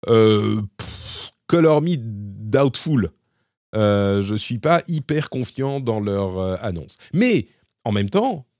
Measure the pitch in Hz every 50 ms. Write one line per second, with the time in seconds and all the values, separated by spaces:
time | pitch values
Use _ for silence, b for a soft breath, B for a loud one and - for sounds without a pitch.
0 | - - 117 113 110 110 107 104 107 107 107 110 107 104 _ - - - - -
1 | - - - - - - _ _ _ - - 170 160 160 156 151 151 175 175 139
2 | 113 113 107 101 104 101 98 101 107 107 110 135 139 139 - - - 156 156 127
3 | 95 80 _ _ _ _ _ _ _ _ _ _ _ _ - 107 107 104 101 101
4 | 101 98 98 101 98 98 107 110 - - 127 113 - 151 170 170 - - 170 156
5 | 139 - 151 156 147 - - 131 127 - - - 135 135 139 139 131 120 113 110
6 | 104 104 98 98 98 95 92 92 92 92 92 90 110 110 90 85 - - - B
7 | B B B 165 240 254 226 143 107 b b b b _ _ _ _ 117 104 101
8 | 101 98 - 196 226 269 220 147 127 _ _ _